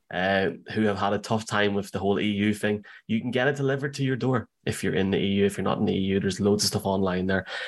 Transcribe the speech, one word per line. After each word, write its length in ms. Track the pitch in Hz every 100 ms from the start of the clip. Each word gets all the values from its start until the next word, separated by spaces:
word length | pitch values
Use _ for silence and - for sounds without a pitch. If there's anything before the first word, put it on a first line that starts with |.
| -
uh, 420 | 87 95 98 95 - -
who 120 | 110
have 120 | 107 98
had 160 | 101
a 60 | 101
tough 260 | - 110
time 300 | - 107 101
with 160 | 101 98
the 80 | 95
whole 200 | 98 101
E 60 |
U 300 | 104 101 107
thing, 280 | 104 104 104 - - -
you 120 | 110
can 100 | 123
get 160 | 123 135
it 100 | 139
delivered 360 | 135 139 143
to 100 | 139
your 140 | 131 127
door 320 | 123 123 98 _
if 180 | - -
you're 120 | 95
in 160 | 92 98
the 80 | 98
E 80 | 98
U. 180 | 101
If 140 | 98 95
you're 60 |
not 120 | 95 -
in 80 |
the 80 | 101
E 60 | 95
U, 200 | 95 98
there's 220 | 98 90
loads 240 | 101 104
of 40 | -
stuff 180 | 104 98
online 400 | 98 98 92 92
there. 180 | 95 - -